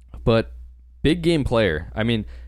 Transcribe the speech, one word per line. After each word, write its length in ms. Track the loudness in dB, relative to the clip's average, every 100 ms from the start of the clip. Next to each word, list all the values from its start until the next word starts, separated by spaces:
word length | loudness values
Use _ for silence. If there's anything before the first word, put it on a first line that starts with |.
| -18 -4
But 300 | 2 2 2 -8 -18 -20 -20 -2
big 200 | 0 2
game 220 | 2 0
player. 480 | 2 2 2 0 -4
I 100 | -4
mean, 220 | 0 0 -4 -12